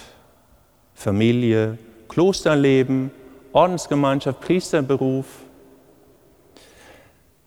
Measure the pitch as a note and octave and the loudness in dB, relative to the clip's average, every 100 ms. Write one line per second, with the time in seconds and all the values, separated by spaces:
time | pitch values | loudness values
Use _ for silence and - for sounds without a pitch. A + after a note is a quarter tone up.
0 | - - _ _ _ _ _ _ _ - | -20 -20 _ _ _ _ _ _ _ -8
1 | - G2+ A2+ A#2+ A#2+ A2 A2 A#2 - - | -4 0 2 2 2 0 0 -6 -16 -20
2 | - - F#3 F#3 E3 D3+ C#3+ C3 C3 C3 | -8 0 0 0 0 2 4 2 2 -2
3 | C3+ - - - - C#3 F3 F3+ - D3 | -4 -10 -20 -20 -2 2 2 0 -4 -2
4 | C#3+ C#3 C#3+ C3 - F3+ - E3 C3+ C#3 | 0 0 -4 -6 -2 -2 0 -2 0 -2
5 | C3 C3 C3+ - - - - _ _ _ | -2 -4 -6 -16 -20 -20 -20 _ _ _
6 | _ _ _ _ _ - - - - - | _ _ _ _ _ -20 -20 -20 -20 -20
7 | _ _ _ _ | _ _ _ _